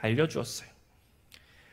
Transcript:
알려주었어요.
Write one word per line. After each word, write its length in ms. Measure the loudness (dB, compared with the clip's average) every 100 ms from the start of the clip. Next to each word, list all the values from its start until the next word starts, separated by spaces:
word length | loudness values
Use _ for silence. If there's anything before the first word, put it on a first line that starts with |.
알려주었어요. 680 | 0 2 2 0 -6 -8 -14 -20 _ _ _ _ _ -20 -20 -20 -20